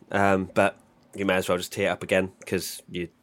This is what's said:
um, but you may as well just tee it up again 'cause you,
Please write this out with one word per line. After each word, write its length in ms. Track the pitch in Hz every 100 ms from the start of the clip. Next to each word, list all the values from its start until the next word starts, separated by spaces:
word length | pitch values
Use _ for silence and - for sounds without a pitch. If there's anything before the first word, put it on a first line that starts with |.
| -
um, 380 | 101 98 95 92
but 240 | - 98 - _ _ _ -
you 100 | 98
may 100 | 92
as 120 | 92
well 100 | 90
just 140 | 90
tee 100 | -
it 40 | 98
up 160 | 85
again 280 | 90 95 92 - -
'cause 360 | 95 - - -
you, 180 | 87 87 _